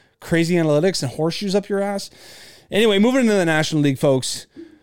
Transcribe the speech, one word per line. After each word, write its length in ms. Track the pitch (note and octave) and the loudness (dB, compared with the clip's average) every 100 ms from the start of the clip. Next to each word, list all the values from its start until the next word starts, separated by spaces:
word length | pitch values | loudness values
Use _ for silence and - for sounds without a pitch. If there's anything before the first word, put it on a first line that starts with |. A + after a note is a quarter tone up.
| _ _ | _ _
crazy 360 | - E3 E3 F3 | -2 0 2 0
analytics 460 | D#3 D3 F#3 - | 2 2 0 -2
and 100 | C3+ | -6
horseshoes 420 | - E3 - G3+ | -4 -4 -4 -2
up 140 | G3 G3 | -4 -2
your 120 | G3 | -4
ass? 300 | G3 G3+ - - - - - - _ | -4 -6 -10 -18 -20 -20 -20 -20 _
Anyway, 280 | G3 A3+ G3 | 0 2 4
moving 240 | A#3 C4+ | 2 4
into 120 | A#3 | 2
the 100 | G3+ | 2
National 380 | E3 D#3 D#3 D#3 | 2 0 0 0
League, 160 | C#3+ C3 | 0 2
folks. 480 | D3 C3 - - - - - - | 2 0 -2 -10 -14 -20 -20 -20